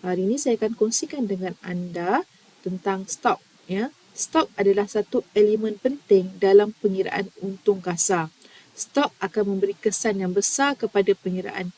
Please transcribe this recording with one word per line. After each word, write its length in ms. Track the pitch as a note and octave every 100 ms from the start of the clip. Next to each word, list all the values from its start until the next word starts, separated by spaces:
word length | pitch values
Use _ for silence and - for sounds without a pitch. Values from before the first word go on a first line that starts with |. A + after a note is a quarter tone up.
Hari 240 | F3+ F3+ F#3+
ini 160 | C4+
saya 160 | C#4 A3+
akan 160 | A3
kongsikan 560 | A3+ A3 A#3 D#4 D4 A3
dengan 240 | G3 F#3 F3+
anda 640 | F3+ F3+ F3+ E3+ E3+ C4 F#4 _ _ _ F#3+
tentang 400 | F#3 G3+ F#3+ F#3+
stok, 320 | - B3 F3+ _ _ -
ya. 240 | F#3 B3 - _ -
Stok 320 | - D#4+ D4+ -
adalah 320 | G3 G3 G3+
satu 320 | G#3+ G#3 B3+ - G#3
elemen 400 | G#3 G#3+ A3 G#3+
penting 560 | C4 C#4+ _ G3 F#3 F#3+
dalam 320 | G3 G3 G#3 G#3+
pengiraan 480 | G#3 F#3+ - - F#3+ - G3
untung 320 | F#3+ - G3
kasar. 560 | F3+ F3 - F3+ D#3+ _ - - -
Stok 400 | - - - C#4+ _
akan 320 | G3+ - G3+
memberi 240 | G3 G3 G3+
kesan 400 | A3 G3+ A3+ G3
yang 160 | F#3
besar 400 | F#3 - - C#4
kepada 400 | C#4 G#3 G3+ G3
pengiraan 560 | G3 F#3+ F3+ F#3 G3 F3+